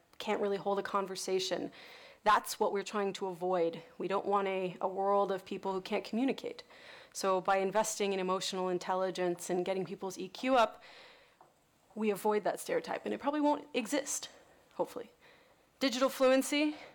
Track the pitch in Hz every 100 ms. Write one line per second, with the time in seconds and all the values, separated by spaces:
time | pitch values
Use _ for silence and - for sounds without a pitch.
0 | _ _ - 208 202 196 202 196 196 202
1 | 190 190 - 190 185 175 - - - -
2 | - - 214 - - - 208 202 190 214
3 | 196 185 190 170 180 180 165 165 - -
4 | 175 196 - 202 196 190 185 170 190 190
5 | 196 202 196 190 - 190 196 190 - 202
6 | - 220 262 - - - - - - -
7 | - - 196 185 180 190 196 208 - -
8 | 202 190 185 185 185 190 185 180 - 185
9 | 190 185 180 175 - 185 180 190 190 202
10 | 190 - 185 - 254 262 220 - - -
11 | - - _ _ - _ _ _ _ 214
12 | 214 190 214 214 175 - - 175 - -
13 | 208 208 262 302 294 294 - 247 214 285
14 | - - - - - - _ - 170 -
15 | - _ - - _ _ _ _ 269 240
16 | 262 - 254 262 262 294 302 302 -